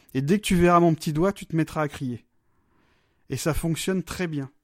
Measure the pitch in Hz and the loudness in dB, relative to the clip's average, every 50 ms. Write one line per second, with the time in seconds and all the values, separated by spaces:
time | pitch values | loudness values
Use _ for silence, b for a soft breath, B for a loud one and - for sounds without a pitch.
0 | b b - 131 139 143 196 208 - - 185 170 175 175 175 170 170 170 160 - | b b -4 -2 0 2 2 0 2 2 2 4 6 6 6 6 6 4 4 2
1 | - 170 147 151 170 196 196 - - - - 160 156 - - 156 156 143 - - | -2 -4 -2 0 0 0 0 -4 -8 -4 -2 -2 -2 -2 -2 -4 -4 -4 -4 -6
2 | 139 123 120 113 - _ _ _ _ _ _ _ _ _ _ _ _ _ _ _ | -6 -6 -8 -8 -12 _ _ _ _ _ _ _ _ _ _ _ _ _ _ _
3 | _ _ _ _ _ - 135 127 - 165 143 - - 165 160 - - - 190 185 | _ _ _ _ _ -8 -8 -4 -2 -2 -2 -2 -2 -2 -4 -2 -2 -2 -2 -2
4 | 165 - - - 185 170 156 143 135 - - _ | -4 -6 -6 -6 -6 -4 -4 -6 -8 -8 -12 _